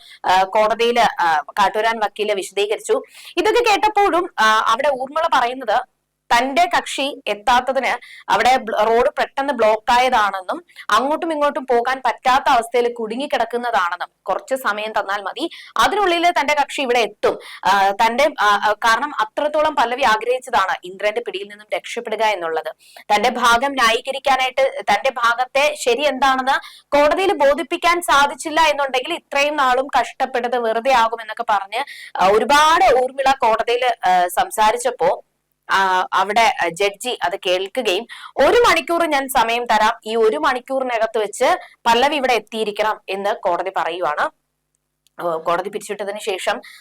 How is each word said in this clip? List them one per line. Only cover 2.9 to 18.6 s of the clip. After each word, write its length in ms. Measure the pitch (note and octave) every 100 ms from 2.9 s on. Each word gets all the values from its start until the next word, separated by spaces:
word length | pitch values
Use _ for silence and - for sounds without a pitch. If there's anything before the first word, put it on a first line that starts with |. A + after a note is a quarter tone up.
| A#3 - - - -
ഇതൊക്കെ 340 | G4 A#4+ A#4+
കേട്ടപ്പോഴും, 600 | G4+ G#4+ G#4+ G4+ E4 F4 -
ആ, 240 | A3 G#3+ -
അവിടെ 240 | A#3 D4
ഊർമിള 360 | C4 C4 D#4 E4
പറയുന്നത് 460 | C#4+ A#3+ C4 A3+ A3+ - _ _ _ - A#3+
തന്റെ 300 | C4 C#4 F4+ D4+
കക്ഷി 440 | C4+ - C#4 - -
എത്താത്തതിന് 720 | G#3 G#3 B3 B3 C4 A#3 A3 - - -
അവിടെ 260 | G3 A#3+ C4
ബ്ല-, 280 | A3 G#3+
റോഡ് 260 | G#3+ A#3 C4+
പെട്ടെന്ന് 420 | C#4 A3 - C#4
ബ്ലോക്ക് 400 | A#3+ G#3+ A3 -
ആയതാണെന്നും 720 | A#3+ B3+ A#3+ G3+ F#3+ F#3 D4 - - -
അങ്ങോട്ടും 420 | G#3+ C4+ D#4 E4
ഇങ്ങോട്ടും 340 | D4+ C#4+ C#4+ C4
പോകാൻ 360 | A#3+ B3 C4 B3
പറ്റാത്ത 380 | A3 C4 C4 B3+
അവസ്ഥയിൽ 440 | B3 A3+ B3 A#3+
കുടുങ്ങിക്കിടക്കുന്നതാണെന്നും 1160 | A#3+ A3 A#3 C#4+ C4 A#3 A#3+ A#3+ G#3+ F3 F3 D#3 _
കുറച്ച് 320 | - F#3+ -
സമയം 380 | C4 B3 G#3 G#3+
തന്നാൽ 300 | G#3+ F#3+ G#3
മതി, 280 | F#3+ - E4 - - -
അതിനുള്ളിൽ 540 | B3+ G4 G4 E4+ F4 E4+
തന്റെ 140 | C#4+
കക്ഷി 260 | D4 C#4 -
ഇവിടെ 180 | C4 A#3+
എത്തും. 400 | G#3 - A3 - - -
ആ, 260 | - G3+ G3
തന്റെ, 400 | G3 A#3 A#3+ D4+ -
ആ, 60 | G#3
ആ, 260 | G#3